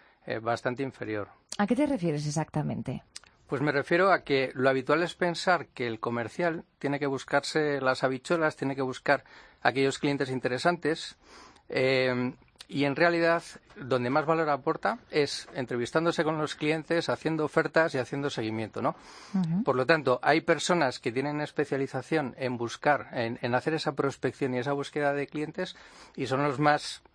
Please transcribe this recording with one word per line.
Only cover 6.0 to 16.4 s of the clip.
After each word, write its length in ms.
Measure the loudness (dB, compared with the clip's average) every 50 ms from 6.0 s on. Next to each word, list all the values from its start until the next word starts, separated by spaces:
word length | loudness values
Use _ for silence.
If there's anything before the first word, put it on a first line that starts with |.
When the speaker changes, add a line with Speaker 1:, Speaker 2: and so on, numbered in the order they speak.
Speaker 1:
comercial 640 | -4 -2 -2 -2 -4 -4 -4 -2 -2 0 -2 -2 -8 _ _ -6
tiene 180 | -4 -2 -2 0
que 80 | -2
buscarse 760 | -2 -2 -4 -4 0 0 0 0 2 -2 0 0 0 0 0
las 220 | 2 0 0 2 0
habichuelas, 540 | 0 -2 -2 -2 -2 0 2 2 0 0
tiene 180 | -2 -4 -4 -2
que 80 | -2 -4
buscar 400 | -4 -4 -4 2 2 2 2 2 -8 -20 -20 -20 -20 -12 _ 0
aquellos 380 | 0 2 4 2 0 0 0
clientes 300 | -2 -2 0 0 -2 -4
interesantes, 840 | -4 -2 -2 -2 -2 0 0 0 0 0 0 -2 -2 -2 -6 -14 -14 _ _ -20 -20 -20 -20 -20 -20 -20 _ -4
eh, 640 | -2 0 2 2 4 2 2 2 2 0 -2 -2 -4 -8 -18 _ _ -20 -16 -8
y 140 | -2 0 0
en 140 | 0 2
realidad, 480 | 4 4 4 4 4 4 2 2 2 -2 -8 -18 -20 _ _ -18
donde 340 | -12 -4 0 0 2 2 2
más 160 | 0 0 2
valor 240 | 2 2 2 2 0
aporta 480 | 0 -2 0 -2 -2 0 0 -2 -2 -4 -8 -4 0
es 360 | 0 0 0 -2 -8 -12 -12 -8
entrevistándose 720 | -8 -6 -4 -2 -4 -4 0 0 2 2 2 2 2 0
con 120 | 0 0
los 200 | -2